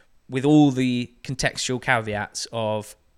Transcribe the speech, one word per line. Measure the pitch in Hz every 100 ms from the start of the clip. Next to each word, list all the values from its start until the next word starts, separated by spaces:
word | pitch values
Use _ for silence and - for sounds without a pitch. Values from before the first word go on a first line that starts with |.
| _ _ -
with | 131
all | 139 151 147
the | 127 127 123 120 _
contextual | - 131 135 - - 127
caveats | - 123 107 104 104 - -
of | 113 110 107 101 - _